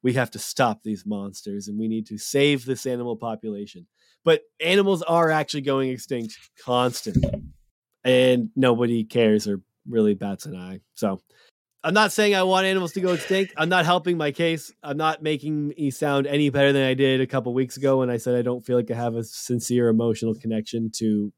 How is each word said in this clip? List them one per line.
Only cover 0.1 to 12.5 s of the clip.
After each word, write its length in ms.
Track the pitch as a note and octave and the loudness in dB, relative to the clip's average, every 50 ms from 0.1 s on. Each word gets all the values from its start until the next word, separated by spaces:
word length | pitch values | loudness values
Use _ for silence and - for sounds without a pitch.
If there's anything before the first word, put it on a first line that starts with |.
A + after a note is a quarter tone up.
| A#2+ | 0
have 160 | C3 B2 A2+ | 0 -2 -2
to 80 | - G2+ | -4 -12
stop 440 | - - - - C3+ A#2 G#2+ - _ | -12 -10 -2 0 2 2 0 -2 _
these 220 | A2 G#2+ F#2+ - | -8 -8 -6 -6
monsters 640 | G#2 G#2 G2+ G2 G2+ F2+ - - G#2 G2+ G2+ G2 G#2 | -8 -6 -6 -6 -8 -12 -12 -12 -10 -10 -10 -10 -8
and 100 | G#2 G#2+ | -8 -6
we 80 | A2 A2 | -4 -4
need 180 | A2 A2+ G#2+ - | -4 -6 -6 -8
to 100 | G#2+ G#2 | -12 -12
save 480 | - - - C#3 C#3 D3 D3 C3+ A#2+ | -10 -4 0 2 4 4 2 0 -2
this 200 | B2+ C3 B2 - | -6 -8 -6 -4
animal 300 | C3 B2 A#2+ A#2+ A#2+ A#2 | -6 -6 -4 -6 -8 -8
population." 720 | A2 A#2+ A#2 A2+ A2 - A2 G#2 G2+ G#2 G2+ - F2+ E2+ _ _ _ _ _ _ _ _ | -8 -6 -8 -8 -8 -8 -10 -10 -10 -12 -14 -16 -20 -20 _ _ _ _ _ _ _ _
But 160 | E3 D#3+ D3+ - _ _ _ | 2 2 2 0 _ _ _
animals 420 | D#3 E3 F#3 G3+ G3 G3 G3 E3 E3+ | -2 2 2 4 4 2 2 0 0
are 280 | E3 E3 E3+ E3+ D#3+ | 2 2 4 4 4
actually 300 | D#3 D#3 D3 - - D3+ | 2 0 0 -2 -4 -6
going 280 | C3+ C#3 C3+ C3+ C3+ C3 | -2 0 0 0 0 -2
extinct 480 | B2+ A#2+ - - C#3 A#2+ A#2 A2 - - - _ _ _ - | -4 -6 -8 -8 -6 -6 -6 -8 -12 -16 -20 _ _ _ -4
constantly 680 | - B2 B2 B2 B2+ A#2+ - - A2+ F#2 - B2+ - - - - - - _ _ _ _ _ _ _ _ _ _ | 0 2 2 2 2 0 -4 -8 0 0 0 0 0 -2 -6 -10 -14 -20 _ _ _ _ _ _ _ _ _ _
and 460 | B2+ B2+ B2+ B2+ B2+ B2+ B2 A#2 A2 _ | 4 4 6 6 6 4 4 0 -2 _
nobody 480 | C3+ C3 B2+ A#2+ A2+ B2 A#2 A#2+ A#2 A2 | 2 4 4 4 4 2 0 0 -2 -2
cares 440 | A2 - B2 A#2 A2 G#2+ G#2+ G#2 G#2 | -2 2 4 4 6 4 4 2 -2
or 140 | G2+ F#2+ - _ _ _ _ - | -6 -6 -8 _ _ _ _ -4
really 260 | A#2+ A2+ G#2+ G#2+ G2+ | 0 0 2 2 0
bats 320 | F#2+ G#2 G2+ G2 F#2 - | -2 -4 -8 -8 -8 -12
an 100 | D#3 F2+ | -14 -12
eye. 240 | F2+ F2+ F#2 F#2+ F#2+ _ _ _ | -12 -12 -14 -14 -16 _ _ _
So 260 | - - G#2 F#2+ F#2+ _ _ _ _ _ _ _ _ _ _ _ _ - | -4 -4 -4 -4 -4 _ _ _ _ _ _ _ _ _ _ _ _ -4
I'm 100 | D#3+ F#3 | 0 2
not 180 | G#3+ G#3+ G3+ | 4 2 2
saying 240 | - - G#3+ G#3 G3+ | 2 2 2 2 4
I 80 | F#3+ F#3 | 2 2
want 220 | F#3 | 4